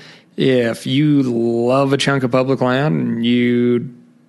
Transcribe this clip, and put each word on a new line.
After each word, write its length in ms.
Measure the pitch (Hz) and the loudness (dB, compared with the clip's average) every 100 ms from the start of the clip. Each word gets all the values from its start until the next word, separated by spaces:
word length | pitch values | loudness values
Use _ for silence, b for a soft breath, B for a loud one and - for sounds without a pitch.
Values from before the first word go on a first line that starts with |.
| B B B - | B B B -4
If 500 | 135 127 117 113 135 | 0 2 0 -4 -4
you 360 | 131 151 143 | 0 2 2
love 720 | 127 117 117 117 120 135 139 | 0 -2 -2 0 0 0 2
a 20 | 139 | 0
chunk 260 | 143 139 | 0 0
of 80 | 127 | 0
public 300 | 131 131 131 | 0 0 0
land 400 | 127 127 151 156 | 0 0 0 -2
and 240 | 120 117 | -2 -2
you 640 | 117 123 120 120 120 123 120 - - _ | 0 2 2 2 2 0 -4 -12 -20 _